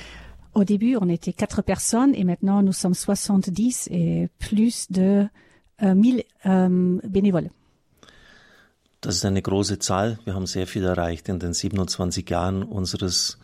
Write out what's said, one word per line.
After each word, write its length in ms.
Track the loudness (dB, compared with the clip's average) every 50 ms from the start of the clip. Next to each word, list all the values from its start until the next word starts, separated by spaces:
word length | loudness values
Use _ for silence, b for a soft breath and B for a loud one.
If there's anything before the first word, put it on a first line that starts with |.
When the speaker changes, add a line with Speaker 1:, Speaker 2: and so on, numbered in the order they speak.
| B B B B B B B B B B 0
Speaker 1:
Au 120 | 0 2
début, 320 | 2 2 2 2 2 2
on 120 | 2 2 0
était 240 | 0 -2 -2 -6 -4
quatre 300 | -4 -4 -4 -2 -4 -2
personnes 500 | -2 -2 -2 -2 0 2 4 4 4 4
et 100 | 2 2
maintenant 360 | 0 0 0 0 2 2 4
nous 140 | 4 2 2
sommes 180 | 0 0 -2 -2
soixante-dix 960 | 0 0 -2 -2 -2 0 0 2 2 2 0 -2 0 0 0 0 -2 -6 -4
et 380 | -2 -2 0 0 0 0 -2 -4 -6 _
plus 480 | -6 -2 0 2 2 2 0 -4 -8 -4
de, 360 | 0 2 2 4 4 4 2 0 b b b b b b b b _ _
euh, 140 | 2 4 6
mille, 300 | 6 6 6 4 2 -2 -6 _ _ 0
euh, 560 | 2 4 4 4 4 4 4 4 2 2 0 -2 -2
bénévoles. 420 | 0 2 2 4 2 2 -2 -4 -10 _ _ _ _ _ _ _ _ b b b b b b b b b b b b b b b b b _ _ _ _
Speaker 2:
Das 160 | -6 -4 -4
ist 80 | -2 0
eine 160 | 0 0 0
große 380 | 0 0 0 0 2 0 -2 -4
Zahl. 400 | -2 -2 0 0 0 0 -2 -6 -8
Wir 100 | -6 -6
haben 120 | -4 -6
sehr 200 | -4 -4 -4 -4
viel 180 | -4 -4 -2 0
erreicht 460 | 0 0 0 0 -2 -4 -6 -6 -6
in 80 | -6 -4
den 160 | -4 -4 -4
siebenundzwanzig 720 | -4 -4 -2 -2 -2 -2 -2 -2 -4 -4 -2 -2 -4 -4 -4
Jahren 340 | -2 -2 0 -2 -2 -4 -4
unseres 760 | -6 -6 -6 -6 -6 -4 -4 -4 -4 -2 -2 -4 -4 -6 b